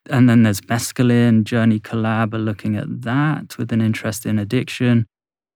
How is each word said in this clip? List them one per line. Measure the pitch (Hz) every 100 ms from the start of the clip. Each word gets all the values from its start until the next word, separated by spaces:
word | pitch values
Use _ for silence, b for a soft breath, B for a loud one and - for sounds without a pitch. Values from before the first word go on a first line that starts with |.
| -
And | 139 123
then | 117
there's | 110 98
mescaline. | - 120 - - 123 120 120 113
Journey | 107 120 113 107
Collab | - 113 110 110 113
are | 110
looking | 110 101 110 104
at | - 120
that | 120 131 151 147 - -
with | 117
an | 113
interest | 110 110 113 104
in | - 107
addiction. | 101 127 - - 123 117 113 _ _ _ _